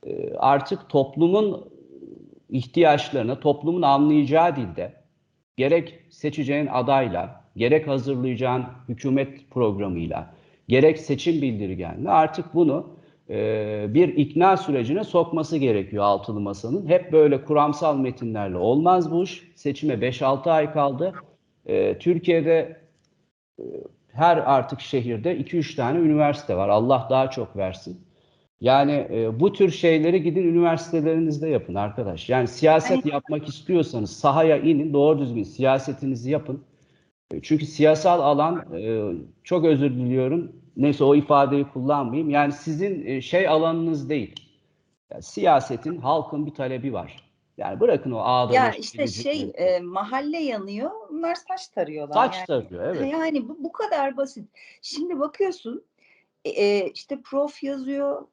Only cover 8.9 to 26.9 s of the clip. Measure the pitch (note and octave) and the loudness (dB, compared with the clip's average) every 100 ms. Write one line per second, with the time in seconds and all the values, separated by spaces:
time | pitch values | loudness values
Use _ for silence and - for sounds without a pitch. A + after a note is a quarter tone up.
8.9 | A#2 C#3+ C3+ C3+ - _ - A#2 G2 G2+ | -8 0 0 0 -8 _ -2 0 0 -4
9.9 | F2 E2 D2+ - - _ _ - B2 D3+ | -4 -6 -6 -10 -18 _ _ 0 4 4
10.9 | D#3 - C#3+ - E3 C#3 A2 G2 F2+ E2+ | 4 -4 -4 0 0 -2 -4 -6 -6 -8
11.9 | E2 E3 E3+ D#3+ - E3+ E3 E3 C#3 - | -8 2 2 2 -2 -4 2 2 2 -6
12.9 | - _ _ _ G#2 G#2+ A2 G#2+ G#2+ G#2 | -18 _ _ _ -4 -2 -2 -2 -4 0
13.9 | A#2+ F3+ F3+ C#3+ - F3+ F#3+ - C#3 A#2 | 4 4 4 0 4 4 4 0 -2 0
14.9 | E3 A3 F3 E3 D#3+ D3+ E3 C3+ G#2+ F#2 | -2 0 0 0 -2 -2 0 2 0 -2
15.9 | G#2 G2+ G2 - G#2 G2+ G2+ A2+ D#3+ E3+ | -2 0 0 -2 -6 -6 -6 -6 -6 2
16.9 | F3+ F3 D#3 D3+ C3+ C#3 D3+ D3 D3 E3 | 2 4 6 6 4 2 2 2 2 0
17.9 | C#3 C3 B2 A#2 A2 G2+ F2+ F#2+ C3+ E3+ | 0 -2 -4 -6 -4 -4 0 2 4 4
18.9 | F#3 D#3+ E3 F3+ - - _ D3 C#3 D3+ | 4 2 -2 -4 -8 -20 _ -6 -4 -2
19.9 | A#2+ B2+ B2 C3+ C3+ E3+ D#3+ D3+ D3+ C#3 | 0 -2 0 0 0 2 2 2 0 -2
20.9 | C3 F3 F#3 - _ _ _ - G2+ F#2+ | 0 -6 -6 -20 _ _ _ -4 0 0
21.9 | G2 E3+ E3+ F3 E3 D3+ E3 - - _ | 0 0 0 2 0 2 0 0 -10 _
22.9 | _ _ _ _ _ _ _ A#1+ - - | _ _ _ _ _ _ _ -14 -14 -16
23.9 | _ _ A2 E3 E3 - C3+ B2 B2 - | _ _ 2 4 4 4 2 2 -8 -4
24.9 | C#3 A#2+ A#2 B2+ F3+ C#3+ E3+ D3+ - B2 | -4 -2 -4 -4 -4 -4 -4 -4 -4 -2
25.9 | D#3+ D#3+ D3+ D3 C#3+ - F2+ G2 G#2 A#2+ | 2 2 4 4 0 -2 -2 2 2 4